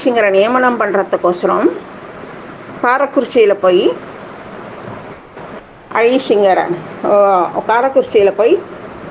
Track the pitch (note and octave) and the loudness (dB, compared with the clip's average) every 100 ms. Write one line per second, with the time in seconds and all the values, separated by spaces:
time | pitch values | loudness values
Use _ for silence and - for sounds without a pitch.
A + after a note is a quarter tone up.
0 | C4+ A#3 G#3 F#3+ G#3+ B3+ B3+ A#3 G#3 G3 | 2 2 4 4 4 2 2 2 0 0
1 | F#3 F#3+ F3+ F3 F#3+ F#3 C#4+ A4 - - | 0 0 0 0 0 2 0 -2 -12 -16
2 | - - - - - - - - A#3+ C4 | -18 -16 -16 -16 -18 -18 -16 -4 0 0
3 | C#4 C#4 A#3 B3 G#3 G3 F#3 F3+ C#4+ - | 0 0 0 4 4 4 4 4 2 -2
4 | - - - - - - - - - - | -10 -16 -16 -16 -16 -16 -16 -16 -14 -14
5 | - - - - - - - - - A3 | -16 -18 -20 -18 -16 -16 -18 -20 -6 0
6 | A#3 C4 - G#3 G3+ E3+ E3 F3 D#3+ - | 2 2 2 4 4 2 0 -4 -8 -6
7 | - G3+ G3 F#3+ D#3+ E3+ - A3+ C4 C4+ | 2 4 4 4 0 -4 0 0 2 2
8 | - A3 G3 G3 A#3 F#4 - - - - | 2 4 4 4 2 2 -2 -16 -16 -16
9 | - | -8